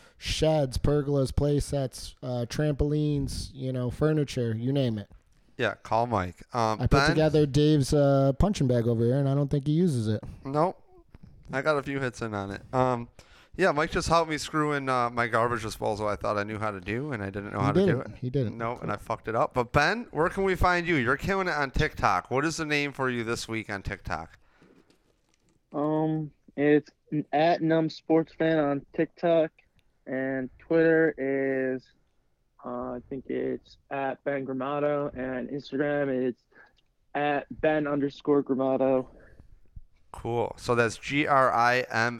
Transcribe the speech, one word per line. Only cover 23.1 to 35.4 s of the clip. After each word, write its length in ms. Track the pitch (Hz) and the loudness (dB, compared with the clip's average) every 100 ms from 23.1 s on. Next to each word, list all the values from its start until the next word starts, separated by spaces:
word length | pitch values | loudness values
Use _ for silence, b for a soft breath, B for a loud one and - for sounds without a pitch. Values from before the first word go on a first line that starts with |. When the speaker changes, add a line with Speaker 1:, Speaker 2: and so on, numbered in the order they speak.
Speaker 2:
you 140 | 120 | -2
this 240 | 110 117 - | -4 -4 -4
week 200 | 113 107 | -6 -6
on 140 | 101 | -6
TikTok? 560 | - 101 - 82 85 - b b b b b b _ _ _ _ _ _ _ | -6 -8 -6 -8 -8 -18 b b b b b b _ _ _ _ _ _ _
Speaker 3:
Um, 580 | 151 147 156 156 156 151 - - - | -4 -2 0 0 -2 -6 -12 -16 0
it's 320 | 147 147 - _ _ 156 - | 4 4 2 _ _ -6 -2
at 280 | 143 165 175 | 2 2 2
Numb 300 | 160 160 160 | 2 2 0
Sports 420 | - _ 160 160 | -4 _ 2 2
Fan 260 | - 160 160 | -2 0 2
on 280 | 143 143 - | 0 -2 -6
TikTok, 560 | - 160 - 175 165 160 - _ _ _ _ - | -4 -4 -2 2 2 2 -4 _ _ _ _ -8
and 440 | 131 131 135 127 - | -6 -4 -4 -6 -12
Twitter 560 | - 165 165 160 160 - | 0 4 6 6 4 0
is, 640 | 135 135 135 135 131 131 - _ _ _ _ _ _ _ | -2 0 0 0 -2 -4 -8 _ _ _ _ _ _ _
uh, 280 | 120 123 127 | -12 -10 -8
I 80 | 123 - | -10 -10
think 140 | 135 - | -14 -6
it's 520 | 131 131 123 - - _ | -4 -4 -6 -10 -20 _
at 320 | 139 135 131 | -6 -4 -4
Ben 220 | - 143 | -4 -4
Gramato, 640 | 135 131 127 147 147 147 143 127 | -4 -6 -4 -2 0 0 -4 -6
and 320 | 127 127 | -6 -6